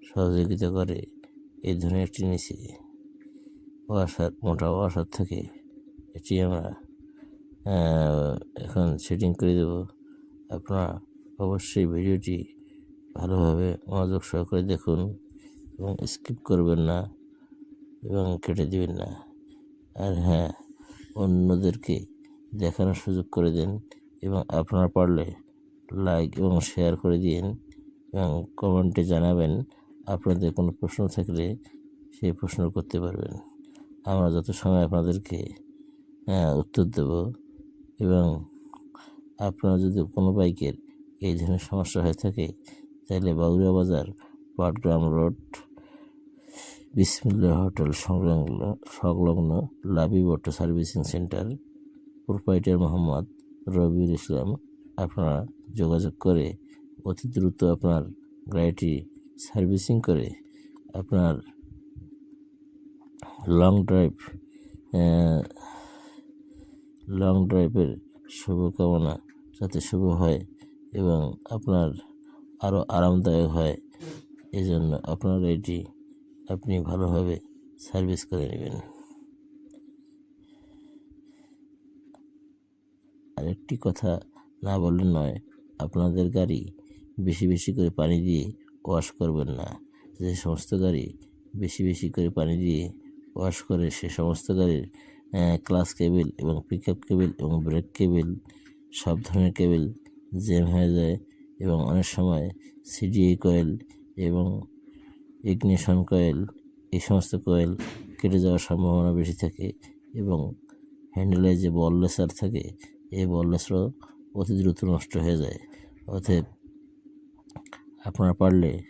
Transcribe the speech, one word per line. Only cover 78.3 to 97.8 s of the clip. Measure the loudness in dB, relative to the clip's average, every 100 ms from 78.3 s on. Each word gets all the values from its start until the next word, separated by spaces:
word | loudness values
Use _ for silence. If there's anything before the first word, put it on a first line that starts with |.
| -6 -4
নেবেন। | -6 -8 -10 -12 -20 -20 -20 -20 -20 -20 -20 -20 -20 -20 -20 _ _ _ _ -20 -20 -20 -20 -20 -20 -20 -20 -20 -20 _ -20 -20 _ _ -20 -20 -20 -20 _ -20 _ _ _ _ _ _ _ -16 -8
আরেকটি | -6 -8 -8 -4
কথা | -4 -2 -4 -4 -6 _ _ _
না | -4 0
বললে | 2 2
নয়, | 2 2 0 -6 -14 -20 -20 -10
আপনাদের | -6 0 0 2 0
গাড়ি | 2 0 -2 -6 -16 -20 -20 -16 -6
বেশি | -2 0 2
বেশি | 0 0
করে | 0 0
পানি | 2 2 2
দিয়ে | 2 0 -2 -10 -20 -16 -2
ওয়াশ | -2 -2
করবেন | -4 -2 -2 -4
না। | -6 -10 -14 -20 _ -20 -8
যে | -6 -4
সমস্ত | -4 -6 -4 -2
গাড়ি | 0 0 -4 -12 -20 -20 -16 -8
বেশি | -8 -2
বেশি | -2 -2 -4
করে | -2 -2
পানি | 0 -2 0
দিয়ে | 0 -2 -4 -10 -20 -20 -16 -6
ওয়াশ | -6 -6
করে, | -2 0 0
সে | -4 -8
সমস্ত | -4 -2 -2 -2
গাড়ির, | 2 2 2 -4 -14 -20 -20 -8 0
আহ, | 2 0 0
ক্লাচ | 0 0
কেবল | -2 0 2 0 -2
এবং | -4 -4 -4
পিকআপ | -6 -4 -6 -2
কেবল | 2 2 0
এবং | -2 -2
ব্রেক | 0 -2